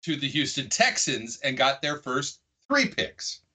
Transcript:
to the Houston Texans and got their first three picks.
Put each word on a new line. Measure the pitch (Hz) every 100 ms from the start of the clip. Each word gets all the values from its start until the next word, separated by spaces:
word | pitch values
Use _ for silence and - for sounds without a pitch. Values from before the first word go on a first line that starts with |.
to | - 147
the | 139
Houston | 139 135 - 131
Texans | - 240 - - 123 113 -
and | 143 131
got | 135 139
their | 147 143
first | - 131 139 - _ _ _
three | 277 233
picks. | - 90 - - - _